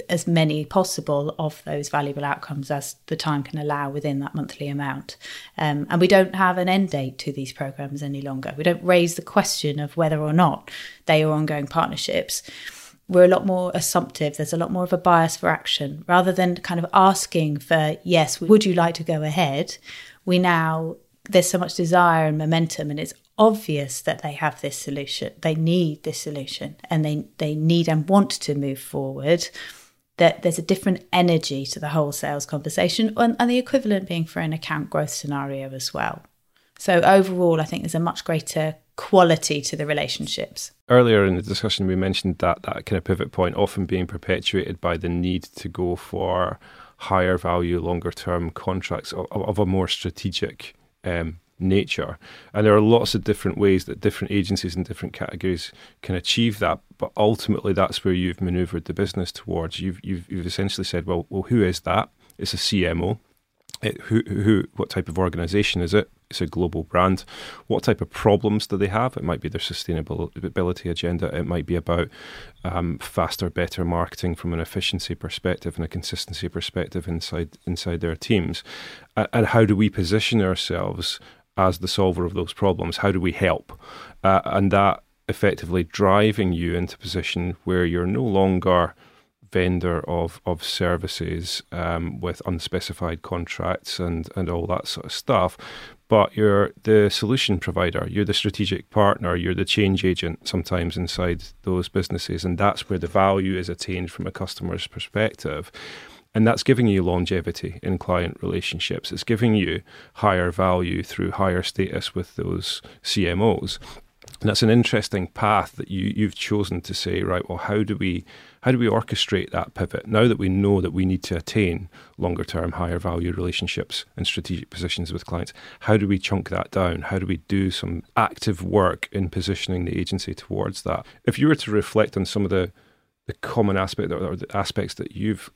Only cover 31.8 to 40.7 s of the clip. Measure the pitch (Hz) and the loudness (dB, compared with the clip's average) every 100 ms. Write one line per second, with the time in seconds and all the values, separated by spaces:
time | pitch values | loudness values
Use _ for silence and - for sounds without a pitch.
31.8 | 151 156 147 147 147 143 - 147 156 170 | -2 0 0 -2 -4 -4 -4 -6 -4 0
32.8 | 180 - 220 214 233 233 240 247 247 269 | 0 2 0 2 2 2 2 2 2 0
33.8 | 220 202 190 170 160 175 160 160 - 156 | 2 0 0 -4 -4 -4 -4 -4 -4 -6
34.8 | 160 156 147 - 143 143 139 135 135 135 | -4 -2 -4 -6 -6 -6 -6 -8 -10 -8
35.8 | - - 53 - - _ _ _ _ - | -8 -4 -6 -6 -14 _ _ _ _ -8
36.8 | - 175 170 196 190 180 175 160 156 - | 2 4 8 6 6 2 2 2 0 -4
37.8 | 160 180 170 - - 160 - 160 156 156 | -4 -2 -2 -4 -4 -4 -2 -2 -2 -4
38.8 | _ - - 190 175 160 - 147 139 156 | _ -14 4 6 8 6 0 -4 -4 -4
39.8 | 147 151 - - - - - - - | -2 -2 -2 -6 -6 -6 -6 -8 -14